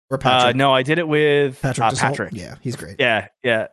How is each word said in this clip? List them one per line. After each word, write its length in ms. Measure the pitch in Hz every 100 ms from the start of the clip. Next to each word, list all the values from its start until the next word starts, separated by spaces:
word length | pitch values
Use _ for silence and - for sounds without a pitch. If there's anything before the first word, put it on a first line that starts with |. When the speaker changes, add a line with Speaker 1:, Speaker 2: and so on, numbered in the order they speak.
| _
Speaker 1:
Or 80 | 135
Patrick? 360 | 127 127 123
Speaker 2:
uh, 20 | 127
no, 160 | 139
I 100 | 131
did 160 | 131 160
it 80 | 160
with, 520 | 151 151 143 143 127
Speaker 1:
Patrick 220 | 135 123 110
Speaker 2:
uh, 40 |
Speaker 1:
Dussault? 100 | 131
Speaker 2:
Patrick. 320 | 120 - 92
Speaker 1:
Yeah, 200 | 104 85 -
he's 160 | 127 110
great. 200 | 80 98
Speaker 2:
Yeah, 300 | 123 107 95 _
yeah, 240 | 123 113 -